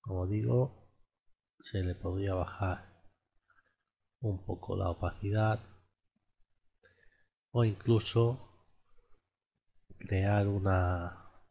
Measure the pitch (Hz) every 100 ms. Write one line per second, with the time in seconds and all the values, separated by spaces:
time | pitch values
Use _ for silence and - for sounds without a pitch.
0 | - 92 92 107 113 120 131 - - _
1 | _ _ _ _ _ _ - 101 90 87
2 | - 92 98 92 87 - 92 90 - _
3 | - _ _ _ _ _ _ _ _ _
4 | _ _ 113 95 - 92 - 95 95 85
5 | 90 - 101 107 110 110 - - _ _
6 | _ _ _ _ _ _ _ _ _ _
7 | - _ _ _ _ 120 113 101 - 113
8 | - 117 117 127 - - _ _ _ -
9 | _ - _ _ _ _ _ _ _ -
10 | - 98 98 104 101 101 98 92 90 90
11 | 87 - - - -